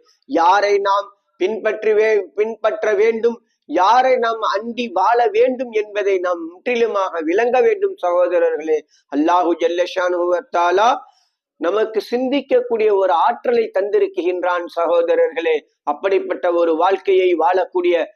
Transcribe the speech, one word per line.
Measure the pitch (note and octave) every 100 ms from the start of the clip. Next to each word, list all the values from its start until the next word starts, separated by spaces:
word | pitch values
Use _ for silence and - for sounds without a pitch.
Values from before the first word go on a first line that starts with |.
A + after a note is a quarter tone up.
| _ _ -
யாரை | D3 E3+ G3+ G3+ G3+
நாம் | G3 G3+ G3+ _ _ _
பின்பற்றி | F#3 G#3+ G#3+ G3 A3
வே-, | G#3+ A3 G#3+ F3+
பின்பற்ற | - A3 A3 F#3+ F3 G#3
வேண்டும், | G3+ A3+ A3+ A#3 A#3 _ _ -
யாரை | F3 F#3+ B3 C4 B3+
நாம் | A#3 A3+
அண்டி | G#3+ G3 A#3 A3+ A#3+
வாழ | F3+ G3 A#3+ A#3
வேண்டும் | G#3 B3+ B3+ B3
என்பதை | G#3+ G#3 G#3 G3+ F#3+
நாம் | F3+ F3 E3
முற்றிலுமாக | F3+ - A#3+ A3+ G3+ F#3+ E3
விளங்க | D#3 F#3+ A#3+ B3+
வேண்டும் | A#3 G3+ G3 F#3+
சகோதரர்களே. | F3+ F3 F3 F3 E3 D#3 D#3+ D3+ - _ _
அல்லாஹு | C#3 D#3+ F3+ E3+ E3
ஜல்ல | E3 F3
ஷானுஹு | F3 F#3 F3+ F3+ F3
வ | F3 E3+
தஆலா | F3 F3 F#3 A3+ - - _ _ _ _ _
நமக்கு | - - A3 G#3
சிந்திக்கக்கூடிய | - A#3+ B3+ C#4+ C#4 B3+ B3 A#3 G#3+
ஒரு | G3 F#3
ஆற்றலை | E3+ G3+ A#3 A#3+ A#3 A3
தந்திருக்கின்றான் | F#3+ G3+ G3+ G3 F#3+ E3+ F3+ F3 F3 F3
சகோதரர்களே. | - E3 E3+ E3+ E3 E3 D#3+ E3 D3+ - _
அப்படிப்பட்ட | - D3 G3 F#3+ F#3+ E3 F3+
ஒரு | E3+ E3+ D#3+
வாழ்க்கையை | F3+ F#3+ G3 F#3 F#3
வாழக்கூடிய | E3+ D#3+ F#3 F3+ F3+ F3 E3+ D3+